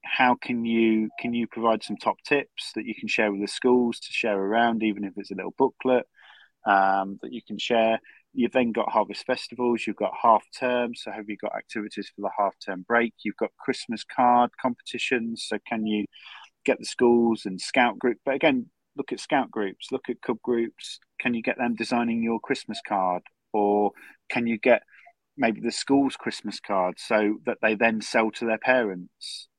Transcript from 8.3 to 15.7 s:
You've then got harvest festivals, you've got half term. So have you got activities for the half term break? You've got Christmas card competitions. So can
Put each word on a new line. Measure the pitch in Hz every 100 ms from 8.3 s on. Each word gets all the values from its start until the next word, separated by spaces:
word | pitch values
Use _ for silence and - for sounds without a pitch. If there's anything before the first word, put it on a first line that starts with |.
You've | - 117
then | 131 120
got | 110 -
harvest | 110 101 101 -
festivals, | 123 - 120 123 117 -
you've | 98
got | 101 -
half | 120 107 - -
term. | 127 123 120 117
So | -
have | 104 104
you | 101
got | - -
activities | - 113 104 - 98 -
for |
the | 101 -
half | 101 - -
term | 92 92
break? | 117 117 _
You've | 107 -
got | - _
Christmas | - - - 110
card | - - 123 123 120 -
competitions. | 131 120 - 120 - 127 113 113 -
So | 107
can | -